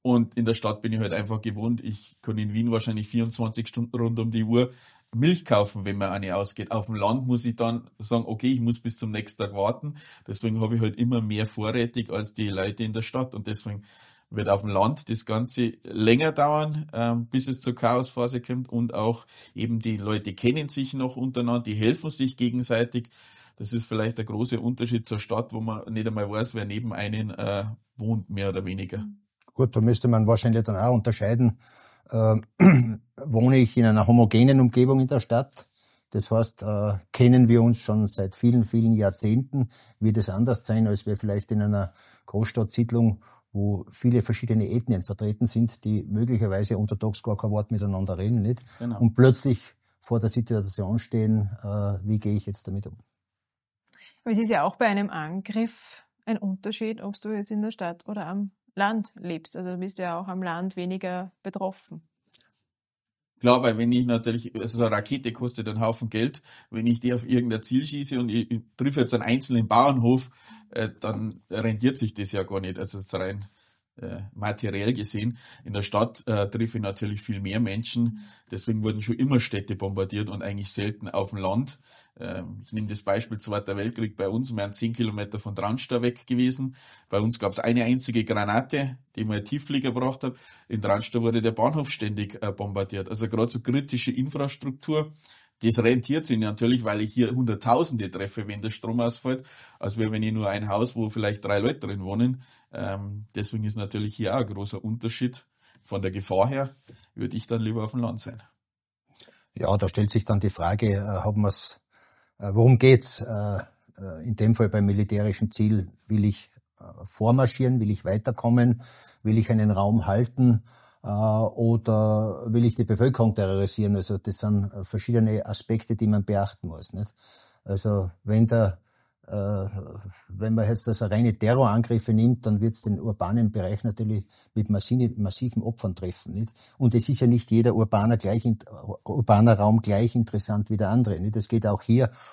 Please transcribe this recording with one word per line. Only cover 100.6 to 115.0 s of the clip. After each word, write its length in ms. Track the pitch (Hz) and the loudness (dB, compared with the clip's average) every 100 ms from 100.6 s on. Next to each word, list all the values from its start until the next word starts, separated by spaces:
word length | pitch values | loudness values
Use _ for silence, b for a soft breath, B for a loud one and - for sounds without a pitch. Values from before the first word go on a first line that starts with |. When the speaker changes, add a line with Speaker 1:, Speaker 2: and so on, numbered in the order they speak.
| 104 | -2
Speaker 1:
Haus, 300 | 101 123 120 | 0 0 -2
wo 120 | 110 | -4
vielleicht 360 | 113 104 107 | -2 -2 -2
drei 140 | 101 101 | -2 0
Leute 280 | 113 156 101 | 0 -2 -8
drin 140 | 101 | -8
wohnen. 400 | 95 104 123 127 b b b | -6 0 0 0 b b b
Ähm, 520 | 92 98 98 101 104 107 | -10 -8 -8 -10 -12 -10
deswegen 280 | - 107 110 | -6 -4 -4
ist 140 | 107 107 | -4 -6
natürlich 400 | 101 104 104 104 | -6 -6 -6 -4
hier 180 | 101 | -2
auch 60 | 123 | -2
ein 60 | 117 | -2
großer 360 | 98 101 104 | -6 -8 -6
Unterschied 640 | 107 117 117 - 123 123 _ b b b | -6 -6 -4 -2 -4 -4 _ b b b
von 200 | - 98 | -8 -4
der 100 | 95 | -4
Gefahr 380 | 98 98 95 117 | -4 -2 2 2
her, 200 | 135 135 - b b b | 0 -4 -8 b b b
würde 240 | - 107 113 | -10 -8 -8
ich 100 | - | -4
dann 140 | 113 | -4
lieber 240 | 110 113 | -2 -4
auf 60 | 107 | -4
dem 100 | 127 | -4
Land 180 | 117 110 | -6 -6
sein. 220 | - 113 _ _ _ _ _ _ _ B B B B | -8 -10 _ _ _ _ _ _ _ B B B B
Speaker 2:
Ja, 220 | - - 101 | -4 0 2
da 100 | 98 | 2
stellt 240 | - 104 | 0 2
sich 140 | 110 | 0
dann 160 | - 101 | 2 0
die 80 | 101 | 2
Frage, 460 | - 85 107 110 | 0 0 2 2
äh, 280 | 98 101 95 | 0 -2 -2
hat 140 | 104 104 | -2 0
man's, 420 | 104 - - - _ b b b b _ | 0 0 -4 -6 _ b b b b _
äh, 140 | 101 | -2
worum 240 | 104 120 120 | 6 6 8
geht's? 440 | 131 127 - - | 8 8 6 -4
Äh, 380 | 107 107 104 98 - _ _ - | -4 -4 -2 -4 -8 _ _ -16
äh, 300 | 95 80 120 | -14 -10 -6
in 80 | |
dem 200 | 101 107 | 2 4
Fall 120 | 113 107 | 6 4
beim 180 | 104 | 4
militärischen 680 | 101 98 | 2 2